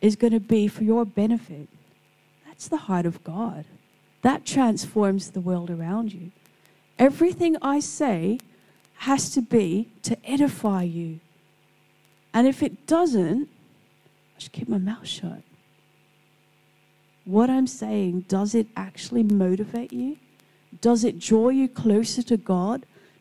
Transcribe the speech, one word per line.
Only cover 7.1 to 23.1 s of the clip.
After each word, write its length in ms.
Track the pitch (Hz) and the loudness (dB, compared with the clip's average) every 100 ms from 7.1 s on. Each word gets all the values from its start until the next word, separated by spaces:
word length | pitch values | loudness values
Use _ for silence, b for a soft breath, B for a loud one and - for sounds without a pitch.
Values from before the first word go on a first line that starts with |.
| 277 339 349 349 311 | 4 0 2 0 2
I 180 | 277 285 | 0 -2
say 600 | 294 - 285 180 170 240 b b b b b - 254 | -2 -2 -2 0 -2 -4 b b b b b -8 -2
has 220 | 277 - | 0 0
to 100 | - | -4
be 480 | 226 233 190 185 233 _ | 2 2 2 0 -4 _
to 140 | - 233 | -6 -6
edify 600 | - 277 285 - 220 190 | -2 0 0 0 -2 0
you. 360 | 175 165 165 160 - _ _ _ _ _ _ _ _ _ _ 220 | -2 -4 -8 -10 -16 _ _ _ _ _ _ _ _ _ _ 2
And 100 | 254 | 2
if 140 | 269 | 2
it 260 | 294 - - | -2 -4 0
doesn't, 640 | 330 349 233 165 220 294 _ _ _ _ _ _ _ _ - | 2 4 2 2 0 -4 _ _ _ _ _ _ _ _ -20
I 40 | |
should 120 | - | -16
keep 180 | - 233 | -10 -4
my 80 | 214 | -2
mouth 300 | 185 226 - | -2 -6 -10
shut. 340 | - 175 - - _ _ _ _ _ _ _ _ _ _ _ _ _ _ _ _ _ - | -10 -10 -12 -18 _ _ _ _ _ _ _ _ _ _ _ _ _ _ _ _ _ 0
What 240 | 196 247 | 2 4
I'm 180 | 262 254 | 2 0
saying, 580 | - 214 214 185 175 180 | -2 -4 -2 -2 -4 -2
does 260 | 190 208 | -2 0
it 140 | 226 220 - | 0 -2 -6
actually 480 | 190 - - 240 | -12 -12 -4 0
motivate 680 | 214 202 185 190 208 233 247 | 2 2 2 0 -4 -8 -8
you? 240 | 247 254 302 _ b b b b - | -6 -6 -8 _ b b b b -2
Does 220 | 226 233 | 2 2
it 160 | 226 170 | 2 -2
draw 300 | - 220 233 | 2 4 4
you 180 | 269 262 | 2 0
closer 540 | - 233 208 226 - | 0 2 2 2 -4
to 140 | 240 226 | 0 0
God? 480 | - 180 185 262 - b b | 0 -2 0 -4 -8 b b